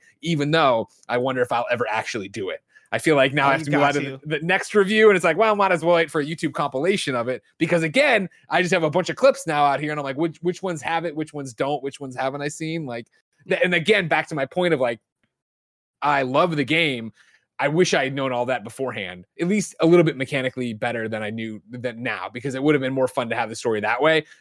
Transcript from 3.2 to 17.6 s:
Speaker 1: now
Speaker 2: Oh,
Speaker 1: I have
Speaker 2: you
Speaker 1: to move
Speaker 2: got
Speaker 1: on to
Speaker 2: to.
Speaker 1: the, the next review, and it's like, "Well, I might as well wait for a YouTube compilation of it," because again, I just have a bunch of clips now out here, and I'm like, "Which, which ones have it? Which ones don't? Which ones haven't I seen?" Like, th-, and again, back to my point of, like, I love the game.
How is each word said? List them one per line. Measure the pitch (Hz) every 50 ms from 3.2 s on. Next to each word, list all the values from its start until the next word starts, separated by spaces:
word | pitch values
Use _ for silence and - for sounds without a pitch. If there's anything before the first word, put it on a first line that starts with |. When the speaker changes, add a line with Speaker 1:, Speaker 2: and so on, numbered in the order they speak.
| 131 139 135
Speaker 1:
now | 147 139 139
Speaker 2:
Oh, |
Speaker 1:
I | 135
have | 135
Speaker 2:
you | 156
Speaker 1:
to | 139
move | 147 147 143
Speaker 2:
got | 143
Speaker 1:
on | 143
to | 143
Speaker 2:
to. |
Speaker 1:
the, | 139 135 131 135 -
the | 151 151 147
next | 160 170 185 196 - - -
review, | 208 196 185 220 214 220 214
and | 202
it's | 180 170
like, | 170 160 175
"Well, | 220 220 214
I |
might | 202 196 190
as | 180 160 151
well | 170 175
wait | 165 170 151
for | - 160
a | 143
YouTube | 147 165 - - 147 131
compilation | - 147 139 - 131 151 185 208 190 - 147 131
of | 120 117 123
it," | 127 107 - _ _ -
because | 160 160 175 165 160
again, | 160 143 254 294 285 247 208 190 165 _ _ _ -
I | 151 175 185
just | 170 185
have | 175
a | 160 151
bunch | 151 185 - -
of | 160
clips | - 254 - 262 - -
now | 160 151 147 147
out | 143 139 139
here, | 151 151
and | 151 151
I'm | 139
like, | 135 131 139
"Which, | 170 165 151 -
which | 165 180 175 - 190
ones | 190 170 147
have | - 160 165 165 160
it? | 175 143
Which | 156 156 156
ones | - 147 139 135 113
don't? | - 143 139 147 139 135
Which | 139 - -
ones | 143 131 127
haven't | 131 131 135 139 143
I | 143 151
seen?" | - - 160 160 165 170 156 131
Like, | 120 117 117 - _ _ _ _ _ _ _ -
th-, | 185 - -
and | 185 175
again, | 175 147 202 214 202 185 147
back | 160 156 160 -
to | 160
my | 156 - -
point | - 185 180 175 160
of, | 127
like, | 127 120 117 - _ _ _ _ _ _ _ _ _ _ _ _ _ _ _ _ _ _ _ _
I | - 143 147 139 135
love | 127 131 147 175 180 160 147
the | 139
game. | 120 156 165 170 151 131 117 113 110 - _ _ _ _ _ _ _ _ -